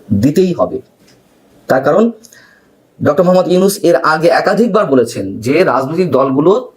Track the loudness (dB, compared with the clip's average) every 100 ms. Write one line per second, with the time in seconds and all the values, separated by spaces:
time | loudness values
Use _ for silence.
0 | -4 0 2 2 0 0 -4 -6 -14 _
1 | _ _ _ _ _ _ -4 -2 0 0
2 | 0 -4 -20 -20 _ _ _ _ _ -6
3 | -2 0 2 2 2 2 0 0 0 0
4 | 0 0 2 2 0 0 0 0 0 0
5 | 0 -4 -8 -6 -2 0 0 0 -2 -2
6 | 0 0 0 0 2 0 -4